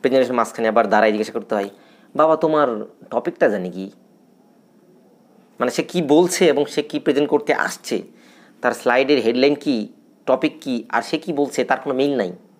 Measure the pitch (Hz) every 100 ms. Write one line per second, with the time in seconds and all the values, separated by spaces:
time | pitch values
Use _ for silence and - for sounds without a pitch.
0 | 135 131 123 123 110 - 113 110 107 107
1 | 110 104 107 117 104 107 101 - _ _
2 | _ - 156 160 165 156 139 110 107 _
3 | - 117 120 - 156 101 92 90 98 -
4 | _ _ _ _ _ _ _ _ _ _
5 | _ _ _ _ _ _ 123 - 151 175
6 | 151 147 175 - 175 135 143 - 147 147
7 | 175 139 147 147 - - - - - 107
8 | 87 _ - - - _ 123 113 - 123
9 | 135 147 113 120 135 143 151 123 104 -
10 | _ _ - 127 147 - - 123 - 113
11 | - 156 - 147 143 - 127 131 - 131
12 | 143 139 95 90 -